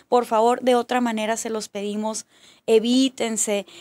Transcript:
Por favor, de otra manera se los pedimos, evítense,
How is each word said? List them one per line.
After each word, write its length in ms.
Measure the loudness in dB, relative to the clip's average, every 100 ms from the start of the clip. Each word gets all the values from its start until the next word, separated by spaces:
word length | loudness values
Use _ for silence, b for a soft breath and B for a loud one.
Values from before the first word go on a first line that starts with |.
| B
Por 160 | 0 2
favor, 340 | 2 2 2
de 140 | 2
otra 260 | 0 0 -2
manera 360 | -2 -2 -4 -4
se 140 | -6
los 180 | -8 -8
pedimos, 580 | -8 -6 -6 -6 -8 -14 b b b 2
evítense, 1000 | 4 4 2 2 -2 -6 -4 -2 -4 -6 B